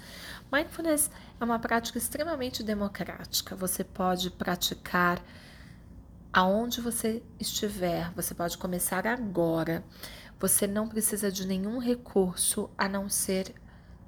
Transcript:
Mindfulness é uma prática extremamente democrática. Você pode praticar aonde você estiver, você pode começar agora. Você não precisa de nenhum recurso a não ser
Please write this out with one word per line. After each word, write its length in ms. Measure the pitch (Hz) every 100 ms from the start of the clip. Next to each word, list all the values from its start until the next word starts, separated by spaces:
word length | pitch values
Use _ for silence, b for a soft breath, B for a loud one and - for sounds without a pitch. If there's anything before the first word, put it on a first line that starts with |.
| B B B B B
Mindfulness 580 | 277 339 - 330 294 - B B B
é 40 |
uma 140 | 233 226
prática 400 | 233 233 233 240
extremamente 640 | - 285 320 294 247 254
democrática. 960 | 214 208 202 - 170 165 170 - - 190
Você 260 | 185 -
pode 480 | 185 - 185 180 180
praticar 920 | - 185 180 - - - 180 175 180 - B B B B B B B - - -
aonde 480 | 185 185 208 240 240
você 400 | 233 226 226 226 - -
estiver, 720 | - - 208 202 180 165 170
você 200 | 180 170
pode 240 | - 170 -
começar 500 | 185 180 - 185 214
agora. 720 | 254 214 175 165 165 160 165 - B B B B B
Você 300 | 190 - 202
não 180 | 208 226
precisa 460 | 220 214 202 208
de 120 | 190
nenhum 360 | 185 190 202 254
recurso 920 | 247 240 - 202 180 - - - 190 -
a 100 | 196
não 200 | 196 202
ser 440 | - - 190 190 - B B B B